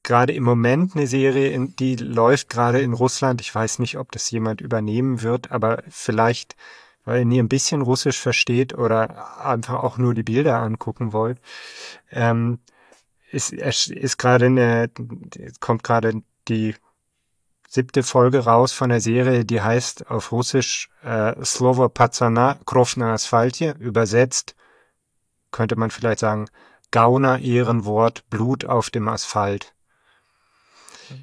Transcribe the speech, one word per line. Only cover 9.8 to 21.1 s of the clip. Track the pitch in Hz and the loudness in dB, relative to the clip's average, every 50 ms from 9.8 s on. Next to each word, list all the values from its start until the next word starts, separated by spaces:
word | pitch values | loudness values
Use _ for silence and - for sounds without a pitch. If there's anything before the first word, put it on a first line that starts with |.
| 127 | -4
auch | 120 - 123 | -4 -2 0
nur | 123 120 113 | 0 0 0
die | 113 107 | -2 -2
Bilder | 113 110 127 151 156 120 117 | -2 0 0 2 2 2 0
angucken | 113 110 113 - - 120 107 - 123 113 104 | -2 -2 -4 -6 -6 -10 -8 -6 -6 -4 -2
wollt, | 107 113 117 127 - _ - - - - - - - - - - - _ _ | -2 -2 -2 -4 -6 _ -18 -20 -20 -20 -20 -18 -18 -18 -18 -20 -20 _ _
ähm, | - 127 117 117 117 117 117 117 120 - - _ _ _ _ _ _ _ _ _ _ _ _ _ | -4 0 0 2 2 2 0 0 -2 -4 -8 _ _ _ _ _ _ _ _ _ _ _ _ _
ist, | - 139 - - - | -6 -6 -6 -6 -6
es | - - 139 - - - - | -6 -4 -4 -2 -2 -4 -4
ist | - - - 123 - - | -6 -6 -4 -4 -4 0
gerade | - 123 123 123 120 127 | 2 4 4 6 6 6
eine, | 131 127 120 117 117 117 117 117 - - 123 117 117 - - - - - - - 123 - | 6 6 4 4 4 2 0 -2 -4 -10 -14 -12 -14 -16 -18 -18 -18 -18 -18 -18 -16 -12
kommt | - - 117 110 - | -4 -2 -2 -2 0
gerade | - 117 117 110 113 110 110 - _ _ _ _ - | 0 0 0 2 0 -2 -4 -8 _ _ _ _ -4
die | 113 110 110 107 104 - _ _ _ _ _ _ _ _ _ _ _ _ _ _ _ _ _ _ | -2 -2 -2 -2 -4 -8 _ _ _ _ _ _ _ _ _ _ _ _ _ _ _ _ _ _
siebte | - 131 127 127 - 143 | -4 -4 -4 0 0 -2
Folge | 123 - - 127 123 127 131 135 117 | -2 2 2 4 4 4 4 2 2
raus | 117 113 117 131 127 | 4 4 4 4 2
von | - - 135 123 | 0 -2 0 0
der | 120 113 | 0 0
Serie, | 98 113 113 123 127 131 127 120 117 | 2 2 2 2 2 2 2 2 0
die | 101 117 107 | 0 0 0
heißt | 101 110 117 123 - - - - - - | 0 0 0 0 -2 -4 -8 -12 -10 -6
auf | 120 110 - - | -6 -6 -6 -4
Russisch, | 117 117 120 - - 135 120 - - - - - _ _ - | -4 -4 -2 0 0 -2 -2 -2 -4 -8 -8 -12 _ _ -10
äh, | 123 | -6